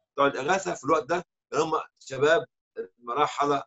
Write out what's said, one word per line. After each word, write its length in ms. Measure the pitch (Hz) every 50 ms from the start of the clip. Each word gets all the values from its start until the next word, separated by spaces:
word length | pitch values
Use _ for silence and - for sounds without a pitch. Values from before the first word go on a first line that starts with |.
| _ _ -
بتوع 140 | 143 143
الإغاثة 480 | 139 139 127 131 147 190 190 190 175 170
في 100 | - -
الوقت 200 | 139 165 156 -
ده 200 | 135 170 180 175 _ _ _ _ - 120
هم 180 | 143 165 160 156 156 - - _ _
شباب 480 | - - 131 131 139 151 160 165 - - _ _ _ _ - 113
المرحلة 840 | 113 - _ _ 120 120 120 143 147 143 - 139 143 143 143 139 -